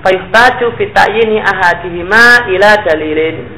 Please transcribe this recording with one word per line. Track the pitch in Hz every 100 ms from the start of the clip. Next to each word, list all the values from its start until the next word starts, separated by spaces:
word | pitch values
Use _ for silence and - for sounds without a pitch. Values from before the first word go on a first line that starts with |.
fa | 190
yuhtaju | 190 180 220 247 247 240 226
fi | 202
ta'yini | 196 190 208 220 214
ahadihima | 196 190 180 170 180 175 175 220 240 240 196
ila | 185 208 208
dalilin. | 202 156 156 156 160 160 -